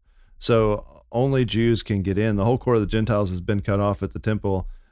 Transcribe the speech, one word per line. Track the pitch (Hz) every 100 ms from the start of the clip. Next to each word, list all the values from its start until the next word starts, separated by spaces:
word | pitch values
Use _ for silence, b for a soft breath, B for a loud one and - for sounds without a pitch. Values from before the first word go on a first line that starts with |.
| _ _ _ -
So | - 113 107 104 - - _
only | 117 135 135 117
Jews | 104 117 113
can | - 101
get | 95 98
in. | 110 104
The |
whole | 101 127
court | - 117
of |
the | 101
Gentiles | 110 110 104 98
has | 90
been | 90 104
cut | 101 101
off | 101 101
at | 98
the | -
temple. | - 107 101 95 - - -